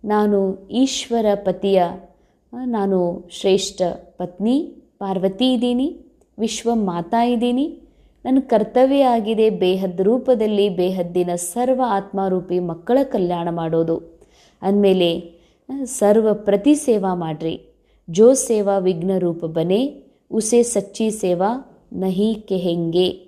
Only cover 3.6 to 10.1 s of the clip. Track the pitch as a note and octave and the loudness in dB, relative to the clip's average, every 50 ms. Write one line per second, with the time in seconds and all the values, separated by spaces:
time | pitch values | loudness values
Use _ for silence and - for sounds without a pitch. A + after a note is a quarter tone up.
3.6 | - - - - F#3 E3+ - - - - _ _ F3+ F3 - - F#3+ A3+ B3+ C#4+ | 0 -4 -4 -4 -4 -4 -4 -6 -14 -20 _ _ -10 -10 -8 -4 -2 0 0 0
4.6 | F4+ - - - _ _ _ _ G3+ G3 F#3+ F#3+ F3 G3 F#3+ G3 B3 C4 B3+ A#3 | -2 -4 -12 -20 _ _ _ _ -8 -6 -4 -2 -2 -2 -2 0 0 0 2 0
5.6 | A#3+ B3 B3 B3 C4+ D#4+ F4 - - - _ _ _ _ _ - G#3+ A3 G#3+ - | 0 0 0 0 -2 -4 -6 -10 -20 -20 _ _ _ _ _ -6 -6 -4 -4 -4
6.6 | - A3+ A#3 A3+ G#3 F#3 E3+ F3 E3+ E3+ - A#3 A#3 A#3+ A#3+ A#3 A#3 A#3+ B3 B3+ | -4 -2 -2 0 -2 -2 -2 -4 -4 -2 0 0 2 2 0 0 0 0 0 0
7.6 | C#4+ E4+ - - - _ _ _ _ _ _ _ _ B3 C4 C#4 C4+ - B3 G#3 | -2 -4 -6 -12 -20 _ _ _ _ _ _ _ _ 0 0 0 2 2 2 2
8.6 | G#3+ G#3+ - B3 B3+ C4 C#4 C#4 C#4 B3+ A#3+ A#3 G#3 G#3 A3+ G#3+ A3 A3 G3+ F3 | 2 2 4 4 4 4 6 4 4 4 4 2 0 -2 0 2 2 2 2 2
9.6 | F#3 F3+ F#3 F#3+ G3 F#3 F3 F3 F#3+ G3+ | 2 2 2 0 -2 -4 -2 0 2 2